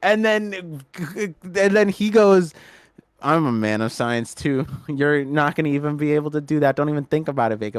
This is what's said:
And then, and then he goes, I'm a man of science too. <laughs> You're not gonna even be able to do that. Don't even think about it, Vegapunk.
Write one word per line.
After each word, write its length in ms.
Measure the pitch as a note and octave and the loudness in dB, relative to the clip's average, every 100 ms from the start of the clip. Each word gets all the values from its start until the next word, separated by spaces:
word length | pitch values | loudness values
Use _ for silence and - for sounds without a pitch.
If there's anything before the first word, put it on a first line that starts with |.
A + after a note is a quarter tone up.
And 220 | F#3 G#3+ | 2 2
then, 580 | A3 G#3+ G#3 F#3+ F3+ D3+ C3+ - D#3+ G3+ | 2 0 -2 -10 -12 -14 -16 -12 -10 -6
and 200 | G#3 D#3 F#3 F3+ G3 G3+ | -8 -8 -8 0 4 4
then 140 | G3+ | 2
he 200 | F#3+ G#3 | 2 2
goes, 440 | G#3+ G#3 F#3+ F3 - - - _ _ _ _ | 6 6 6 4 -6 -20 -20 _ _ _ _
I'm 240 | C3+ D#3+ D3+ | 0 2 2
a 60 | |
man 300 | A#2 G#2+ G#2+ | 0 0 0
of 100 | A2 | -2
science 420 | - A#2+ A#2 A2+ | -2 -2 -2 -4
too. 320 | - D3 C3+ C3+ - | -6 -4 -2 -4 -10
<laughs> 100 | - | -10
You're 380 | C#3+ C#3+ D3 C#3 | -2 0 0 0
not 300 | D3 D3 D3 | 0 0 0
gonna 140 | D#3 | -2
even 280 | C#3+ D3 D3 | -2 -2 -2
be 160 | D3+ | 0
able 180 | D3+ D3+ | 0 -2
to 100 | D3+ | -6
do 180 | D3 D#3 | -2 0
that. 140 | C#3+ C3+ | 2 2
Don't 140 | D3 | -2
even 160 | D3+ C#3 | -2 -2
think 220 | D#3 D#3 | -4 -2
about 240 | C#3 A#2+ | -2 -2
it, 80 | G#2+ | -2
Vegapunk. 200 | G#2+ | -6